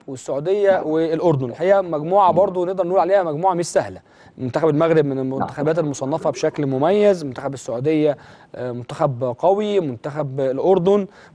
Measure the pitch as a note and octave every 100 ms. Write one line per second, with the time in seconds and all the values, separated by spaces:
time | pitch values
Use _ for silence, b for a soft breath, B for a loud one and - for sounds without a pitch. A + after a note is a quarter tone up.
0 | - C3 - C#3 D3+ G3+ G3 F#3 D#3 D#3+
1 | E3 D#3+ F3 C#3+ C3 A2+ F3 G3 F#3 D#3
2 | D#3 G3 F#3 E3 G3+ F#3 F3 F#3+ F3 F#3
3 | E3+ G3 E3+ D3 F#3 F3 E3 F#3 A2 F#2
4 | b b b - B2+ D3 D#3+ D3 E3 D#3+
5 | C#3+ C3+ C3 C3+ - - D3 D#3+ D3+ C3+
6 | C3+ D#3 D#3+ C3+ D#3+ D3+ C#3+ C3 D3+ G#3
7 | G#3 F#3 D3 B2 C#3+ C3+ - A#2 C#3 D#3
8 | D3 C3+ B B B - B2+ A#2+ A#2+ D3
9 | D#3 A#2+ B2+ A#2+ E3+ G3 G#3 G3+ D#3 A#2
10 | D3+ C#3+ D3 C3 C3+ C3 D#3 F#3+ F3 G3+
11 | F#3+ B B